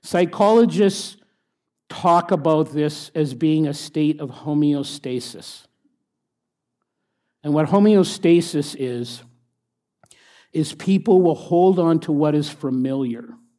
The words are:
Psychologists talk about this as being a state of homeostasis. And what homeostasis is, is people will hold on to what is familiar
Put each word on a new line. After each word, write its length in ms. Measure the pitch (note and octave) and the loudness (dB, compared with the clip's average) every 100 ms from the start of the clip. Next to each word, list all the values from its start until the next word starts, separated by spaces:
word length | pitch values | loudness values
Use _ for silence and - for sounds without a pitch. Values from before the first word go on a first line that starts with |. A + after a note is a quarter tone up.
Psychologists 1160 | - F3 F3 - G3+ A3+ A#3 E3 G3+ G3 - - _ _ _ _ _ _ _ | -4 0 0 2 4 6 4 4 0 0 -12 -16 _ _ _ _ _ _ _
talk 440 | - F3+ E3+ F3 | -4 2 2 2
about 420 | F3+ D#3 D#3 D#3 | -2 2 0 0
this 360 | D3 D3+ D3 - E3 | -2 -4 -4 -10 -4
as 180 | D3 | -4
being 340 | B2 D#3 D#3 D3+ | -2 0 0 0
a 60 | |
state 460 | - - D#3+ D3+ D3+ | -4 -8 -2 -2 -2
of 100 | C#3+ | -8
homeostasis. 1400 | A#2+ - D3 D3 C#3+ C#3+ - C3+ B2+ A#2+ - - - _ _ _ _ _ _ _ _ _ _ _ _ _ _ _ _ _ _ | -10 -6 0 0 0 -4 -10 -8 -8 -10 -16 -20 -20 _ _ _ _ _ _ _ _ _ _ _ _ _ _ _ _ _ _
And 100 | D3 | -4
what 160 | D3 D#3 | -2 2
homeostasis 1040 | F#3+ G#3 G#3 F#3 - E3+ E3+ E3+ D#3 D3 - | 4 6 4 2 0 2 4 2 -4 -6 -6
is, 460 | C3 A#2+ A#2+ - - _ _ _ _ _ _ _ _ _ _ _ _ | -6 -6 -8 -12 -20 _ _ _ _ _ _ _ _ _ _ _ _
is 220 | E3 D3+ | -6 -6
people 480 | - - G3 - F#3 | -6 0 0 4 4
will 140 | F3 D#3 | 4 0
hold 440 | - F3 F#3 F#3 | -2 2 4 4
on 200 | E3 E3 | 2 0
to 100 | D#3+ | 0
what 240 | D3 D3+ D3+ | 0 0 0
is 140 | D3 | -4
familiar 840 | - C#3 B2+ C3 C3+ B2+ A#2 A#2 - _ | -8 -6 -4 -2 -4 -4 -6 -12 -20 _